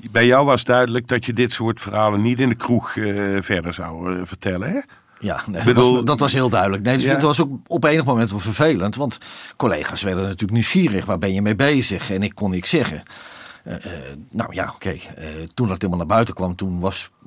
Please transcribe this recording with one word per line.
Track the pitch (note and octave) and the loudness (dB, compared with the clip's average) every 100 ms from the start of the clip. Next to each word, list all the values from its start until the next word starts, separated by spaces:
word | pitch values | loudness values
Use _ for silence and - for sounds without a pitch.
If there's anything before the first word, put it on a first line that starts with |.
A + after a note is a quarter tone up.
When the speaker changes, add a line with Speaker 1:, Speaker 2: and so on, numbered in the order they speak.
| - | -2
Speaker 1:
bij | A2 A#2+ | 4 6
jou | C3 C#3+ | 8 6
was | B2 | 4
duidelijk | - B2 B2 A#2 A#2+ | 4 4 4 0 -2
dat | B2 B2 | -2 -2
je | |
dit | A2+ B2 | 0 0
soort | - A2+ A2 | 0 -2 -2
verhalen | G2+ G#2 G#2+ G2+ | -4 2 2 4
niet | A2 B2 | 2 2
in | C3 | 2
de | A#2 | 0
kroeg, | - A#2+ - - | 2 0 0 -4
eh, | G#2+ G2+ G2+ G2 | -2 -2 0 -2
verder | F#2 F#2+ E2 | 0 -2 -2
zou, | F2 E2+ D#2+ F2+ F2+ | -8 -8 -6 -6 -6
eh, | F#2 | -6
vertellen, | - G2+ F2+ A#2 | -6 -4 -4 -4
hè? | B3+ - - _ _ | -6 -8 -20 _ _
Speaker 2:
Ja, | G#2 D2 - | -8 -6 -6
nee, | F2+ | -2
Speaker 1:
Ik | A2+ | 2
bedoel | A#2+ | 6
Speaker 2:
dat | B2 | 6
was, | B2+ A#2 | 4 2
dat | C#3 | 2
was | C#3 | 2
heel | C3+ B2+ | 2 2
duidelijk. | G#2 G2 G2 | 2 2 0
Nee, | G#2 C3 | 0 0
dus | |
Speaker 1:
Ja. | B2+ | 2
Speaker 2:
het | C3+ | 2
was | D3+ D3 | 2 2
ook | C#3+ B2+ - | 0 -4 -6
op | - | 0
enig | D#3 D#3+ C#3 | 2 2 2
moment | A#2+ A2+ | 2 2
wel | G2+ | -2
vervelend, | G2 G#2 D#3 A2+ G2 B2 | -4 2 2 2 0 -2
want | F#2+ - - - - - | -6 -6 -12 -18 -18 -2
collega's | B2 D#2+ D2+ E2+ | -2 0 -4 -4
werden | F#2+ F#2 | -2 -2
natuurlijk | G2 F#2 G2+ | -4 -4 0
nieuwsgierig. | A#2 G#2+ F#3+ E3+ F#2+ F#2 | 0 2 2 2 0 -2
"Waar | F#2 | -2
ben | G2 | 0
je | F#2+ | 0
mee | G#2 G#2+ | 0 2
bezig?" | C#3 C#3+ A#2 F#2+ - | 4 2 0 -4 -4
En | F#2+ | -2
ik | G2+ - | -4 -4
kon | G#2 | -2
niks | F2+ - | -2 0
zeggen. | E3 A#2+ D#2 - - - - - - | 0 0 -4 -14 -20 -20 -20 -20 -20
Eh, | - - | -14 -12
eh, | F#2+ E2+ C2 C#2+ - | -12 -14 -14 -16 -10
nou | - - | -8 -6
ja, | F2+ F2 - | -6 -8 -8
oké. | - | -8
Eh, | D2+ - - D#2 D#2 E2 | -8 -12 -14 -14 -12 -10
toen | - A#2 | -4 -2
dat | F#2 | -2
helemaal | G2 F2 | -2 -2
naar | D#2+ A2 | 2 2
buiten | A2+ | 2
kwam, | - F#2 F2 | -2 -6 -4
toen | F#2+ F2 | -4 -2
was, | F#2 - - _ | -4 -4 -12 _